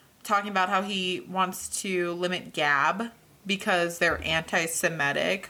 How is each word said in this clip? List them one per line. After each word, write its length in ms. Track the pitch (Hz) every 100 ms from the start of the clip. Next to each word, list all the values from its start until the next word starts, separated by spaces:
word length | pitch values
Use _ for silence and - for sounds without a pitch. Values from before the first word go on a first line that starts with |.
| _ _
talking 280 | - 202 208
about 160 | 190 202
how 140 | 190
he 400 | 202 196 185 180
wants 600 | - 185 185 185 - -
to 280 | 196 180 175
limit 380 | 175 180 180 -
Gab 600 | - - 143 151 190 233 - - - 190
because 540 | 196 214 180 170 170
they're 200 | 170 151 -
anti-Semitic, 1200 | 165 165 185 165 - 170 160 143 143 170 196